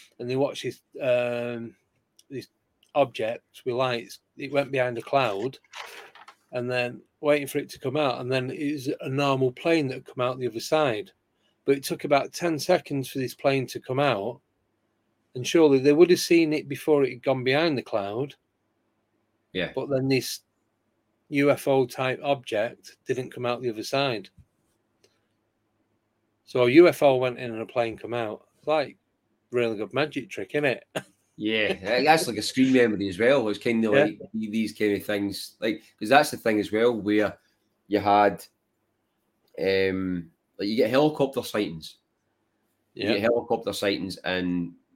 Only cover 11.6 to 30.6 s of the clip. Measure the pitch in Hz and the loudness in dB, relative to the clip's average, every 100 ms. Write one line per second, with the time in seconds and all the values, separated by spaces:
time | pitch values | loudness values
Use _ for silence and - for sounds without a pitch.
11.6 | - 139 135 160 147 143 131 - 175 160 | 0 0 -2 -6 0 2 0 -4 -4 -2
12.6 | 135 180 - 143 131 135 123 - 143 139 | 0 0 0 -6 -6 -6 -6 -2 0 0
13.6 | 123 - - 131 143 107 104 - _ _ | -2 -8 -6 0 0 0 -4 -10 _ _
14.6 | _ _ _ _ _ _ _ 127 120 170 | _ _ _ _ _ _ _ -10 0 4
15.6 | 156 135 131 147 170 180 - 170 160 151 | 6 6 6 6 6 6 4 4 4 0
16.6 | 139 139 - 147 135 120 139 131 123 139 | -6 -6 0 2 2 -2 -2 0 0 2
17.6 | 170 135 - 110 98 107 139 - _ _ | 2 -2 -4 -4 -4 -6 -8 -10 _ _
18.6 | _ _ _ _ _ _ _ _ _ 92 | _ _ _ _ _ _ _ _ _ -6
19.6 | 85 - 131 135 135 135 113 - _ _ | -6 -6 -4 -2 0 0 -2 -10 _ _
20.6 | _ _ _ _ _ _ - 147 143 139 | _ _ _ _ _ _ -6 0 2 2
21.6 | - 135 127 - 131 123 147 139 120 107 | 2 2 2 -2 -4 -4 -4 -4 -2 -2
22.6 | 113 - - - - 131 127 - 123 120 | -2 -6 -20 -12 -8 -6 -8 -6 -6 -4
23.6 | 127 110 104 135 139 113 98 _ _ _ | -6 -6 -4 -2 -2 -4 -8 _ _ _
24.6 | _ _ _ _ _ _ _ _ _ _ | _ _ _ _ _ _ _ _ _ _
25.6 | _ _ _ _ _ _ _ _ _ 131 | _ _ _ _ _ _ _ _ _ 2
26.6 | 123 135 175 143 147 131 127 120 127 113 | 6 8 8 8 4 4 0 -4 -8 -8
27.6 | 113 127 117 107 104 120 113 107 _ _ | -6 -2 -2 -4 -8 -6 -6 -8 _ _
28.6 | - 156 131 - _ _ _ _ _ 120 | -4 -2 -2 -10 _ _ _ _ _ -2
29.6 | 117 107 104 127 151 143 110 - 101 147 | 0 -2 -4 -2 -4 -4 -10 -12 -8 -2